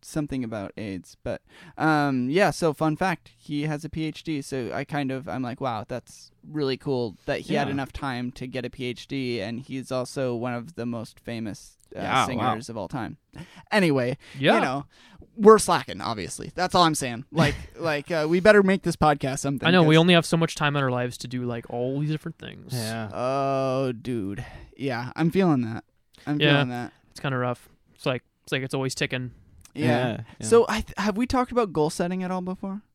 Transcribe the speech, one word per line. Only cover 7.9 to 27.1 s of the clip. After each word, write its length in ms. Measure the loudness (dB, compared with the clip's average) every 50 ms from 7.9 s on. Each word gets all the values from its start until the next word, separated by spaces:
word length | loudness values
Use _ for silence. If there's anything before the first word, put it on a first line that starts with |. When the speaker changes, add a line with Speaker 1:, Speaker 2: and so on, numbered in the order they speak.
| -8
Speaker 1:
time 380 | -8 -6 -6 -6 -4 -6 -8
to 160 | -8 -10 -12 -10
get 180 | -8 -8 -8
a 40 | -8
P 140 | -8 -8 -8
H 200 | -8 -8 -8 -10 _
D." 320 | -6 -6 -4 -4 -4 -4
And 180 | -4 -6 -6 -8
he's 320 | -10 -10 -10 -10 -8 -6
also 420 | -4 -4 -4 -4 -4 -4 -2 -2 -2
one 220 | -2 -4 -4 -6
of 180 | -6 -8 -12 -10
the 140 | -8 -6 -6
most 320 | -6 -8 -10 -12 -16 -18
famous, 580 | _ -10 -8 -8 -8 -8 -10 -12 -16 -20 _ _ _ _ -12
uh, 40 | -10
Speaker 2:
Yeah, 140 | -6 -2 0 0
wow. 40 | 0
Speaker 1:
singers 440 | 0 0 -2 0 -2 -2 -2 -6 -10
of 80 | -10 -10
all 100 | -10 -8
time. 300 | -8 -8 -8 -8 -10 -14 _ _ _ -20 -20 -18 -20 -20 -12 _
Anyway, 460 | 2 2 4 4 4 2 0 0 -4 -6 -10 -18 -10 0
Speaker 3:
Yeah. 160 | 4 4 4
Speaker 1:
you 60 | 4
know, 240 | 4 0 -2 -4 -8 -10 _ _ -20 -20 -20 -20 -20 _ _ 6
we're 220 | 10 10 10 10
slacking, 420 | 8 2 0 0 0 -4 -8 -6
obviously. 500 | -4 -4 -4 -4 -6 -8 -8 -10 -12 -12 -4
That's 180 | -4 -4 0 4
all 80 | 4 4
I'm 120 | 4 4
saying. 300 | 0 -2 -4 -6 -8 -10 _
Like, 240 | 0 2 2 2 2 -2 -8
Speaker 2:
<laughs> 120 | -14 -12 -6
Speaker 1:
like, 300 | -4 -2 -2 -2 -2 -2
uh, 140 | -2 0 2 2
we 100 | 2 6
better 240 | 8 8 10 10 8
make 180 | 6 4 2 0
this 120 | -2 0
podcast 440 | 4 4 4 4 4 0 -4 -4 -2
something, 280 | -2 -2 -4 0 2 4
Speaker 3:
I 40 |
know, 120 | 6 8 8
we 120 | 8 8
Speaker 1:
'cause 40 | 8
Speaker 3:
only 140 | 8 8 8
have 120 | 6 6
so 100 | 4 2 2
much 180 | 2 0 0
time 200 | 0 0 0 2
in 80 | 2 0
our 60 | 0
lives 260 | 0 0 -2 -4 -6 -8
to 80 | -10 -8
do, 160 | -6 -4 -4
like, 260 | -4 -4 -6 -8 -8
all 300 | -6 -4 -2 -2 -2 -2
these 100 | -2 -2
different 280 | -4 -4 -6 -10 -14 _
things. 340 | -14 -16 -16 -16 -12 -8 -6
Speaker 2:
Yeah. 360 | -4 -4 -4 -4 -6 -6 -8 -6
Speaker 1:
Oh, 760 | -4 -4 -2 -2 0 0 0 0 0 0 0 0 0 0 -2
dude. 520 | -2 -4 -6 -6 -4 -4 -4 -4 -6 -8 -10 -12 -14 -18 -20 -20 -14 -8
Yeah, 340 | -6 -4 -4 -4 -8 -8 -4
I'm 140 | 0 0 2
feeling 300 | 4 4 4 6 4 4
that. 220 | 2 -2 -4 -8 -10 _ _ _ _ _ _ -14 -6
I'm 140 | -4 0 2
Speaker 3:
Yeah. 120 | 4 4 6
Speaker 1:
feeling 160 | 4 4 0
that. 240 | -2 -8 -10 -10 _ _ _ _